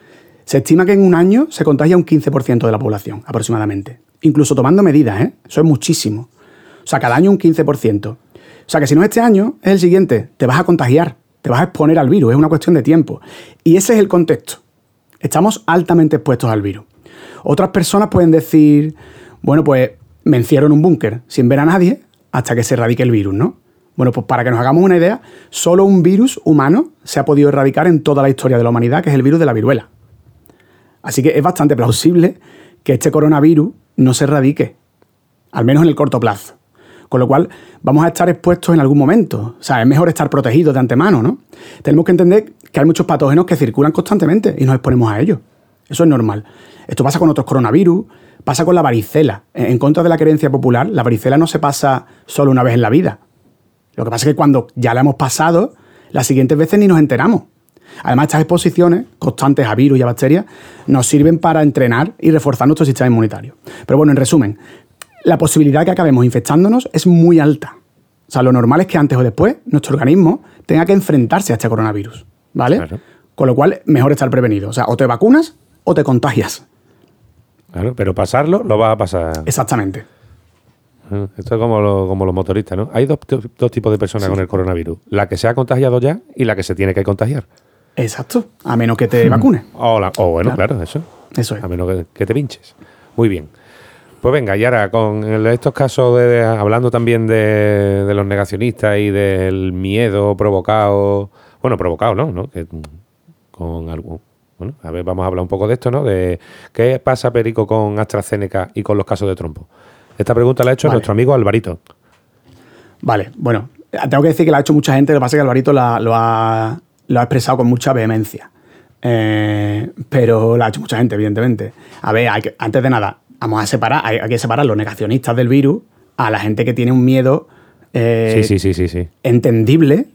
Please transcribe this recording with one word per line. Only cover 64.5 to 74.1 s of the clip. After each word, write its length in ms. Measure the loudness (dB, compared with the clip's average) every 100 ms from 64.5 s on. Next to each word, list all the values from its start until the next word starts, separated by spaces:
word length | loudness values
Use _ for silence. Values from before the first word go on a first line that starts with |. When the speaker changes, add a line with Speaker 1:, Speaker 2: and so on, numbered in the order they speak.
| -4 -16 -20 _ _ -20 _
Speaker 1:
la 120 | -2 0
posibilidad 440 | 0 2 2 2
de 40 |
que 60 | 2
acabemos 340 | 0 2 2
infectándonos 640 | 2 0 0 2 2 0 -2
es 120 | -2 2
muy 320 | 4 6 4
alta. 380 | 4 0 -6 -18 _ _ _ _ _
O 40 |
sea, 100 | 0
lo 80 | 2
normal 300 | 2 2 2
es 60 | 0
que 100 | 0
antes 220 | 0 2
o 40 |
después 340 | 0 0 0 -2 -2
nuestro 260 | -4 -2
organismo 480 | -2 2 4 4 0 -6 _
tenga 220 | -2 0 2
que 80 |
enfrentarse 580 | 0 2 0 0 -2 -2
a 40 | -2
este 120 | -2
coronavirus, 560 | -2 -4 -4 -10 -16 -20 _ _
¿vale? 240 | -4 -2 -2
Speaker 2:
Claro. 200 | -4 -12 -16 _ _
Speaker 1:
Con 120 | -4 0
lo 80 |
cual, 280 | 2 0 -2
mejor 260 | 0 2 2